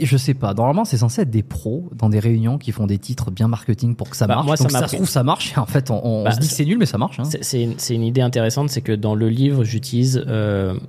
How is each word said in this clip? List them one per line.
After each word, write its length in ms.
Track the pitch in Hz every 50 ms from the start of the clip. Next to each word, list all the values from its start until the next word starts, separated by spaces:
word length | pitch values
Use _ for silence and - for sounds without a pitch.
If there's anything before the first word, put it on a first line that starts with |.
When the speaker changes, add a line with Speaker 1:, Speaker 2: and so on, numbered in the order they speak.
Speaker 1:
je 160 | 160 117 135
sais 160 | 131 - 147 131
pas. 200 | 135 117 98 95
Normalement, 300 | 107 117 135 147 208 226
c'est 100 | - 135 110
censé 240 | 120 117 - 226
être 80 | 190 127
des 120 | 110 110
pros 480 | 101 - - 82 - 110 120 165 175 175 135
dans 140 | 117 113 107
des 100 | 107 107
réunions 380 | 104 117 117 113 113 117 131
qui 160 | 147 - 113
font 140 | 107 113 107
des 120 | 98 101 95
titres 320 | - - 123 - 120 107
bien 180 | 92 92 110 113
marketing 460 | 117 - - - 107 - 120 120 117
pour 120 | - - -
que 80 | -
ça 100 | - 123
Speaker 2:
Bah, 100 | 98 117
Speaker 1:
marche. 100 | 127 143
Speaker 2:
moi, 100 | 143 156
Speaker 1:
Donc, 140 | 147 127 -
Speaker 2:
ça 20 |
m'a 80 | 135 123
Speaker 1:
ça 60 | 151
se 40 | -
Speaker 2:
pris. 60 | - 190
Speaker 1:
trouve, 100 | 190 -
ça 140 | - 139
marche. 300 | 123 143 175 - - - -
Et 40 | 139
en 80 | 127
fait, 240 | - - 139 131 -
on, 100 | 113 -
on 220 | - 120 110 107 104
Speaker 2:
Bah, 80 | 110
Speaker 1:
se 60 | 107 117
dit 60 | 151
que 60 | 147
Speaker 2:
c'est 100 | - -
Speaker 1:
c'est 20 | 147 151
nul, 100 | 214 240
mais 80 | 190
ça 100 | - -
marche, 240 | 104 117 110 - -
hein. 40 | 127
Speaker 2:
c'est, 180 | 151 151 - -
c'est 180 | - 135 123
une, 120 | 120 117 - -
c'est 160 | - - 120
une 80 | 113 113
idée 160 | 113 123 135
intéressante, 480 | 123 120 120 120 113 113 - 139 147 139
c'est 100 | - 120
que 120 | - 117
dans 220 | 107 104 107 107 107
le 140 | 107 113 113
livre, 360 | 113 123 135 143 139 131 113
j'utilise, 600 | 104 110 107 - - 123 120 127 131 131 120 -
euh, 480 | 131 110 110 104 104 101 98 95 92 92 - -